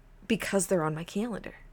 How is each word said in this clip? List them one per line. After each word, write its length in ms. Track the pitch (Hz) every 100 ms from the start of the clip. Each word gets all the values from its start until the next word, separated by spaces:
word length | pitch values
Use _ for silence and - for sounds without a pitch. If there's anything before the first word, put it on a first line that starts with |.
| - - -
because 400 | 175 - 196 185
they're 160 | 185
on 120 | 156
my 100 | 156
calendar. 520 | 170 202 240 202 - - -